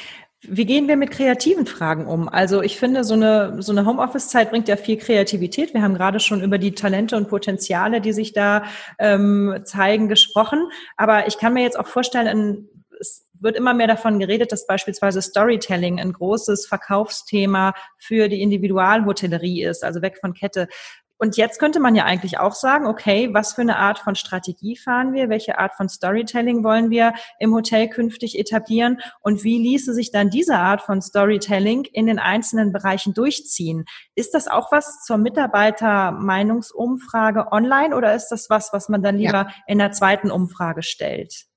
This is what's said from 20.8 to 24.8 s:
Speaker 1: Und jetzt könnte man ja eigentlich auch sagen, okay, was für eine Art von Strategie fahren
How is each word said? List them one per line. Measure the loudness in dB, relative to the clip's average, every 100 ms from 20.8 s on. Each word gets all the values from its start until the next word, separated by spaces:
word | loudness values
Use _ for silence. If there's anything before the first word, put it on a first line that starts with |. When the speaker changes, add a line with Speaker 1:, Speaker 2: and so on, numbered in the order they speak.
| -20 -20 _ -4
Speaker 1:
Und | -2 2
jetzt | 0 2
könnte | 0 2
man | 4 4
ja | 4
eigentlich | 0 -2 -2
auch | -2 0
sagen, | 0 2 0
okay, | -2 0 2 2
was | 0 -2
für | -2
eine | 0 2
Art | 0 0
von | -4 -6
Strategie | -6 -8 -8 -10 -10
fahren | -8